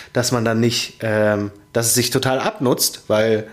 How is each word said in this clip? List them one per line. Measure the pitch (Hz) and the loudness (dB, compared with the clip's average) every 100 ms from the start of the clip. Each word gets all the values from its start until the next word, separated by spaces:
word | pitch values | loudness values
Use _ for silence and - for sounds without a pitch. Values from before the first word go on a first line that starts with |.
| - | -6
dass | 123 117 | -4 0
man | 123 | 0
dann | 113 113 | 0 2
nicht, | 117 120 - - | 0 0 -8 -6
ähm, | 113 107 107 104 101 - - | -2 2 2 2 -2 -10 -6
dass | 117 117 | -2 0
es | |
sich | 123 117 | 0 0
total | 131 131 131 | 0 0 0
abnutzt, | 202 - 127 143 - - - | -2 -2 0 0 -2 -6 -2
weil | 107 110 110 107 | 2 2 0 -4